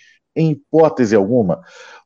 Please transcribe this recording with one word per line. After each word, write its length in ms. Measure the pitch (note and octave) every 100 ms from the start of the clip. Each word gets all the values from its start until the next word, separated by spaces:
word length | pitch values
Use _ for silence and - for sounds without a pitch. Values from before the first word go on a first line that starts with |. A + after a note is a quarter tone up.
| _ _ _ -
em 160 | D#3+
hipótese 640 | C#3+ _ D#3+ D#3 - A2 G#2+
alguma? 480 | F#2+ B2+ F#2+ - - - - -